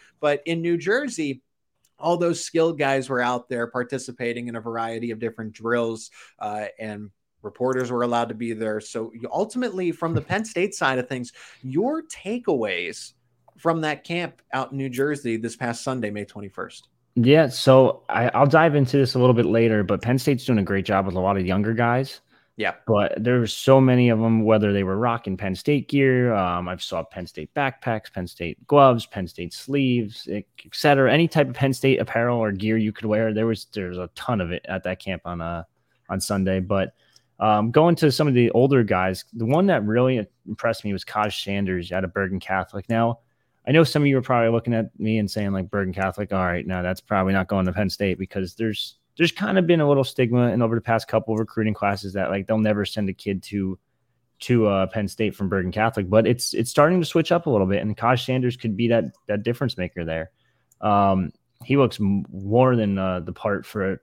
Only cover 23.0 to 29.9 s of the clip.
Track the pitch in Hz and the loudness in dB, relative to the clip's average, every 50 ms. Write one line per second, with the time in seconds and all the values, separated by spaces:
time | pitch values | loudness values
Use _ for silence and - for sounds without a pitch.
23 | 104 - - - 110 120 127 123 117 107 - - - 135 135 135 135 127 127 123 | 2 0 -2 -2 0 2 2 2 2 0 -4 -2 2 6 6 6 8 6 6 6
24 | 123 120 117 110 113 113 113 113 107 107 110 107 107 101 101 101 98 92 95 104 | 6 4 4 4 2 2 2 2 4 4 4 4 4 2 2 2 0 0 -2 0
25 | 120 120 117 117 - 101 92 87 104 95 92 - - 147 147 139 - - - 143 | 0 -2 -2 -2 -4 -6 -8 -6 -4 -6 -6 -4 -2 0 0 0 0 -2 0 2
26 | 135 135 127 127 123 123 113 101 92 90 87 87 90 90 90 - - - 95 82 | 2 4 4 2 2 2 2 2 0 0 -2 -2 -4 -6 -8 -8 -10 -8 -6 -8
27 | 80 - - 95 90 - - 78 76 - - 147 139 135 127 - - 123 113 107 | -8 -8 -10 -12 -12 -12 -12 -12 -14 -10 -4 -4 -4 -4 -4 -6 -6 -4 -4 -4
28 | - - - 98 90 85 - - 87 82 - _ - - 143 143 139 131 123 113 | -6 -10 -10 -10 -10 -10 -10 -10 -10 -10 -10 _ -4 4 6 8 8 8 6 4
29 | - - - 101 92 82 - - 87 85 - - - - 139 143 135 127 | 0 -6 -8 -8 -8 -8 -8 -10 -12 -10 -12 -12 -10 -4 -2 0 0 0